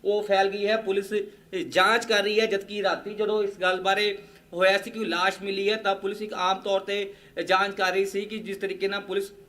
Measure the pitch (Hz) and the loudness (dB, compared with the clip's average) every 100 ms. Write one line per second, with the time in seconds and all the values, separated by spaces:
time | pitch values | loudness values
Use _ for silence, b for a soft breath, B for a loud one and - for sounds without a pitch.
0 | 190 208 202 196 196 202 202 220 208 196 | 0 -2 2 2 4 0 0 0 0 -2
1 | 196 214 196 B B 185 - - 190 233 | -2 -4 -4 B B -8 0 4 6 4
2 | 233 208 202 214 220 196 196 208 190 165 | 2 2 4 2 2 0 -4 -2 0 -2
3 | 202 208 208 214 196 196 180 185 190 196 | -6 -4 0 0 -2 0 0 2 2 2
4 | 208 196 B B _ 170 190 196 208 220 | 0 -2 B B _ 2 4 4 0 -6
5 | 202 170 190 196 196 196 196 220 208 196 | -2 2 0 0 -6 -2 0 0 0 -2
6 | 196 208 214 - 180 190 208 190 196 202 | -4 -6 -8 -2 0 0 0 -2 0 -4
7 | 196 B B - 170 185 202 196 185 185 | -4 B B -8 0 2 2 0 0 2
8 | 196 196 208 220 185 196 190 185 196 202 | 0 -2 -6 -8 -8 -6 -6 -4 -4 -4
9 | 196 196 196 - | -4 -4 -4 -12